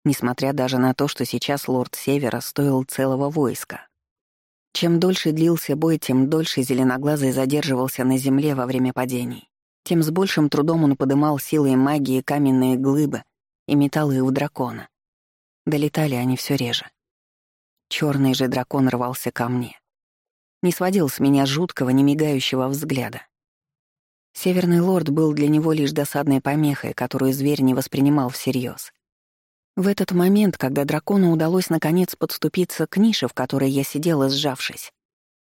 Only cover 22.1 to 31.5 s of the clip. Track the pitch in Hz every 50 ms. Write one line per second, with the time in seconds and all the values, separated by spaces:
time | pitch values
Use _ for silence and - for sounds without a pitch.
22.1 | 143 156 156 151 143 131 - - - 131 127 131 139 139 160 156 143 131 120 107
23.1 | - - - _ _ _ _ _ _ _ _ _ _ _ _ _ _ _ _ _
24.1 | _ _ _ _ _ - - 185 180 180 180 175 175 170 170 185 190 180 160 156
25.1 | 143 160 160 156 151 151 147 147 151 151 156 160 156 156 147 135 127 147 143 -
26.1 | - 143 143 143 139 135 - 139 143 151 156 147 139 - - - - - 127 127
27.1 | - 135 135 135 131 139 135 147 147 143 135 131 127 131 135 - - 143 139 143
28.1 | 151 147 131 123 127 - - 135 131 131 123 117 - - - - - _ _ _
29.1 | _ _ _ _ _ _ _ _ _ _ _ _ _ - 180 202 202 - 190 -
30.1 | 190 175 175 185 196 208 214 190 165 - - 127 139 143 139 139 151 151 - -
31.1 | 202 202 185 170 165 160 160 160